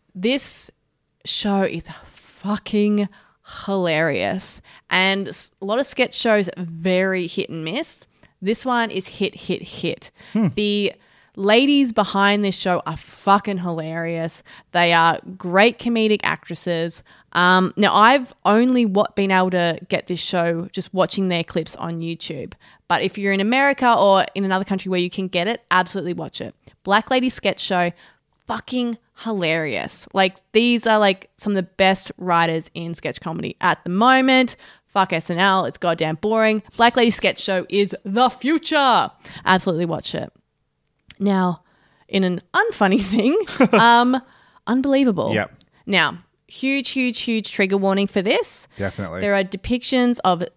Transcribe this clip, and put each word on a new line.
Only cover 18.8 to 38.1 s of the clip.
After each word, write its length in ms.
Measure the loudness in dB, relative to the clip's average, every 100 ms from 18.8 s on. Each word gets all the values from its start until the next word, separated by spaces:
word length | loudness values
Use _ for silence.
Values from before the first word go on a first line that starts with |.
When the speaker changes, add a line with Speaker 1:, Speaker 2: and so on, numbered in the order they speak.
| 2
Speaker 1:
wa-, 220 | 0 0 -2
been 160 | 0
able 180 | 2 2
to 280 | 2 0 -2 -4
get 180 | -6 -4
this 120 | -8
show 480 | -4 0 0 -2 -6
just 220 | -10 -6
watching 360 | -2 0 0 -2
their 140 | -2
clips 320 | -2 -6 -6 -10
on 240 | -10 -8
YouTube. 520 | -8 -10 -10 -12 -12 -16 _ _ -4
But 140 | -2
if 160 | 0 -2
you're 160 | -2
in 60 | 0
America 500 | 0 2 2 2 2 4
or 280 | 6 4 2 -4
in 80 | -2
another 200 | -2 -2
country 240 | -4 -2
where 100 | -2
you 100 | -2
can 180 | -4 -4
get 200 | -2 -2
it, 140 | -6 _
absolutely 420 | 0 0 -4 -6
watch 280 | -8 -10 -12
it. 120 | -14 -16 _ _
Black 260 | 0 0 2
Lady 200 | 0 0
Sketch 300 | -2 -4 -4
Show, 300 | -2 -2 -2 -4 -18 _ _ _ -10
fucking 520 | -10 -6 -4 -4 -6 _ -12
hilarious. 840 | -6 -4 -2 -2 -2 -4 -8 -12 -6
Like, 220 | 0 0 -2 _
these 340 | 2 4 2 2
are, 140 | 4
like, 320 | 4 2 -8 -10
some 160 | -4
of 20 | -2
the 80 |
best 480 | -4 2 2 2 -4 -8
writers 520 | -2 0 2 -2 -6 -12
in 180 | -10
sketch 280 | -8 -10 -8
comedy 340 | -10 -8 -8 -2
at 220 | -2 -2
the 60 | -2
moment. 640 | 2 4 4 4 4 2 -4 -20 -20 _
Fuck 260 | -2 0
S 180 | -2 -4
N 80 | 0
L, 260 | 2 2 0
it's 140 | -4
goddamn 360 | -4 0 -2 -2
boring. 460 | -2 2 2 0 -6 2
Black 180 | 4 6
Lady 140 | 2
Sketch 300 | 2 -2 -2
Show 240 | -4 -4 -2
is 260 | -2 -2 -4
the 260 | -4